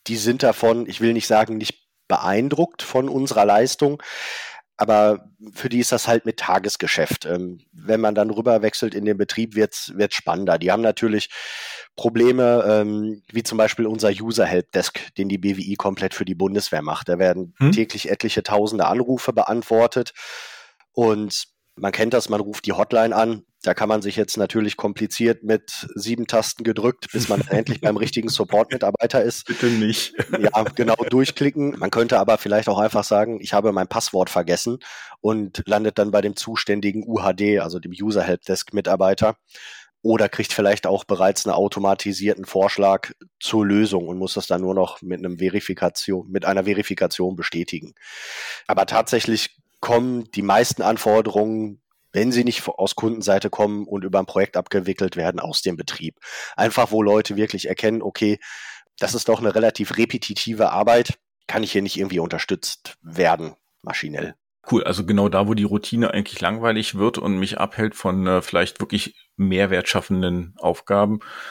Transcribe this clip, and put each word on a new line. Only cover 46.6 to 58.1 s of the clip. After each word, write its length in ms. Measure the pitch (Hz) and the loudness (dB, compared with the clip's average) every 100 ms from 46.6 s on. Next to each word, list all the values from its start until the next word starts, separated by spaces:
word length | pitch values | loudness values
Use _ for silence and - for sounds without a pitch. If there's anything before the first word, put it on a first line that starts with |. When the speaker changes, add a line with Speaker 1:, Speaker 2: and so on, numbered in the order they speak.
Speaker 1:
Verifikation 720 | 95 98 - 92 87 - 92 87 | 0 -2 -2 -2 -2 -2 -4 -4
bestätigen. 580 | - 85 87 85 82 _ - - - - - - - | -6 -6 -6 -8 -12 _ -20 -18 -14 -12 -12 -10 -4
Aber 180 | 98 95 | 0 0
tatsächlich 680 | 113 - 117 - 110 - _ _ _ | 0 0 0 0 -2 -4 _ _ _
kommen 500 | - 117 127 123 113 | 0 2 2 -4 -6
die 80 | 101 | -4
meisten 400 | 101 104 123 - | 2 4 4 0
Anforderungen, 1000 | 98 113 110 110 110 104 107 110 107 101 _ _ _ | 0 2 4 4 4 2 0 -2 -6 -10 _ _ _
wenn 200 | 101 120 | 0 2
sie 120 | 120 | 4
nicht 240 | 120 - - | 2 0 -4
aus 280 | - 98 - | -2 -2 0
Kundenseite 520 | 110 113 101 98 104 | -4 -2 2 2 0
kommen 380 | - 104 104 101 | 0 0 0 -6
und 180 | 101 | -6
über 140 | 92 98 | -2 -2
ein 80 | 92 | 0
Projekt 320 | 95 98 92 | 0 0 -2
abgewickelt 580 | - 101 92 92 95 87 | -2 -2 -2 -2 -2 -2
werden, 240 | 85 87 | -4 -4
aus 220 | 82 - | -4 -4
dem 140 | 92 82 | -4 -4
Betrieb. 400 | - - 80 - - - - | -8 -8 -10 -10 -14 -14 -8
Einfach, 360 | - 113 127 113 | -2 0 2 2
wo 120 | 110 | 2
Leute 340 | 104 107 - 104 | 4 4 2 0
wirklich 300 | 107 98 - | -2 -2 -6
erkennen, 360 | 92 110 110 | -2 0 0
okay, 360 | 101 | -4